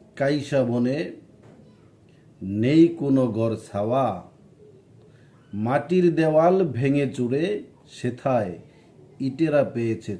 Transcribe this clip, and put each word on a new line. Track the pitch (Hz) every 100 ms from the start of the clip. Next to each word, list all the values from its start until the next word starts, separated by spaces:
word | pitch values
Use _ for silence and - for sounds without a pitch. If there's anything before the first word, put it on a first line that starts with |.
| - -
কাইসা | 139 147 - 139
বনে | 120 120 123 143 180 - - - - - - - - _ _ _ - -
নেই | 95 101 120 160 170
কোনো | 170 139 135 123
ঘর | 107 113 107 -
ছাওয়া। | 101 107 131 123 92 - - - - - - - - - - - - _
মাটির | 101 113 139 156 180 175
দেওয়াল | 156 160 156 170 190 170
ভেঙে | 113 135 143 131
চুরে | - 120 139 175 208 - - -
সেথায় | - 123 120 135 123 98 82 - - - - - -
ইটেরা | 135 131 160 147
পেয়েছে | 101 120 117 110 - 95